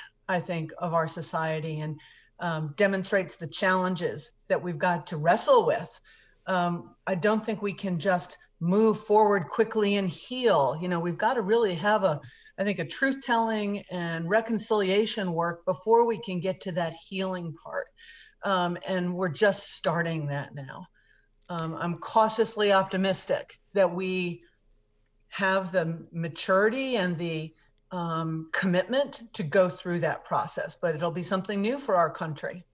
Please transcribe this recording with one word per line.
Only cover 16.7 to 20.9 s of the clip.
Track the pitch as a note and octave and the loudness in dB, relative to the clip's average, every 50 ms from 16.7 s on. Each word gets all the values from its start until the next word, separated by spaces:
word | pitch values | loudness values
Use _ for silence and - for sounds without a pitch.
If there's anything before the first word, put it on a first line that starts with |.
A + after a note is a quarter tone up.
| E3+ | -2
that | F3+ E3+ E3 D#3+ | -2 -2 -4 -4
healing | - - - G3 F#3 F#3+ F#3+ F#3 F3+ E3+ E3 D3 - - | -10 -14 -10 -6 -4 -4 -4 -4 -6 -6 -8 -10 -12 -14
part. | - - - - - _ _ - - - - - - _ _ - | -8 -8 -8 -8 -8 _ _ -20 -20 -20 -20 -20 -20 _ _ -2
Um, | D3+ F#3+ F3+ F3 E3+ F3 E3 - - | 0 2 2 2 0 -2 -4 -4 -4
and | F#3+ F#3 F3 F3 F3+ | -2 -2 -2 -2 -2
we're | F3 F#3+ F3+ | -2 -2 -2
just | C#3 - G#3+ G3+ G3 - - - - | 0 2 4 2 2 2 -4 -10 -10
starting | - - F#3 D#3+ E3+ E3+ E3+ E3 D#3+ D3 C#3+ | -4 -2 0 0 0 0 0 -2 -2 -2 -4
that | C#3+ C#3+ B2+ - - | -4 -6 -6 -8 -12
now. | C#3+ C3+ C3+ - - F3+ - | -14 -14 -14 -14 -16 -16 -18